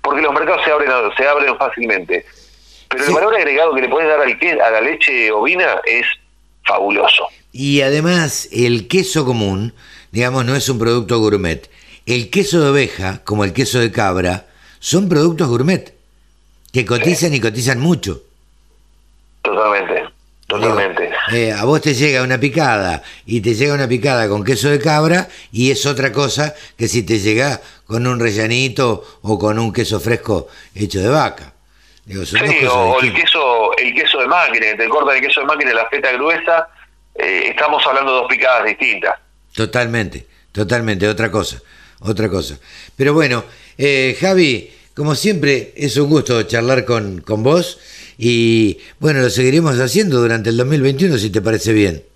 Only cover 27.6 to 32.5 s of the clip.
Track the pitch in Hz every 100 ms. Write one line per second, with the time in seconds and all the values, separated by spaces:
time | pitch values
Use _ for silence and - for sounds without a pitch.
27.6 | - - - 113 123 123 117 104 110 120
28.6 | 131 110 123 101 - - 104 104 107 110
29.6 | 113 98 107 107 95 117 - 95 - -
30.6 | - - 101 98 101 151 117 - - _
31.6 | _ _ _ _ - 98 85 90 -